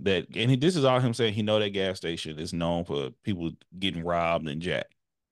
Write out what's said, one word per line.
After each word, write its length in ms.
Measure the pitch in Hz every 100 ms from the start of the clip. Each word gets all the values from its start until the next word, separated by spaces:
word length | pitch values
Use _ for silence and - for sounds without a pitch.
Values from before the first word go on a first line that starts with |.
that, 240 | 95 87 -
and 160 | 90 117
he, 60 | 131
this 200 | 160 175
is 80 |
all 160 | 131 127
him 140 | 127
saying, 220 | 117 113 104
he 80 |
know 160 | 107 107
that 120 | 104
gas 260 | 98 95 90
station 420 | 82 85 78 76
is 140 | 80
known 320 | 85 85 87 85
for 240 | 71 65 -
people 280 | - 90 82 - _ 90
getting 260 | 95 85
robbed 440 | 85 85 82 82 78
and 140 | 73
jacked. 340 | 87 73 - _ _ _ _